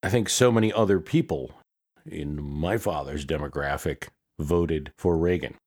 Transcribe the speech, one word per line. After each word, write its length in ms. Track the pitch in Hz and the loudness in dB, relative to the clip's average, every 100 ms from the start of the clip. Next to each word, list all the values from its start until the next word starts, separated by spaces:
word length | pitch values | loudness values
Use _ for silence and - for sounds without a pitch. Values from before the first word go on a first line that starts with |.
I 80 | - | 2
think 180 | 117 104 | 0 0
so 220 | - 127 | 4 4
many 220 | 113 110 | 6 2
other 260 | 104 104 98 | 2 4 2
people 520 | - - 160 76 65 - _ _ _ _ | 2 0 0 -4 -8 -14 _ _ _ _
in 380 | - - 73 73 | -14 -10 -6 -6
my 340 | 73 71 85 110 | -6 -4 -2 0
father's 480 | - 78 69 73 | -2 -4 -6 -8
demographic 840 | 69 78 73 69 71 71 - 71 - _ _ _ | -4 -4 -4 -4 -4 -4 -4 -6 -10 _ _ _
voted 540 | 73 87 85 80 73 _ | 0 2 2 -2 -4 _
for 220 | 92 82 | 0 2
Reagan. 400 | 85 90 73 - | 2 0 -2 -12